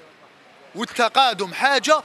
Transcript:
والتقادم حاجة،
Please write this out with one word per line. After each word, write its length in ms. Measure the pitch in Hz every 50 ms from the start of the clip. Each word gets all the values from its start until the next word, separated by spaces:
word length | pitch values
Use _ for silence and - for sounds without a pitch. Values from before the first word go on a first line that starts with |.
| - - - _ - - _ _ _ - - - - - -
والتقادم 800 | 170 233 - - - 240 220 - - 208 254 220 175 202 180 160
حاجة، 480 | - 220 269 285 262 202 - 311 302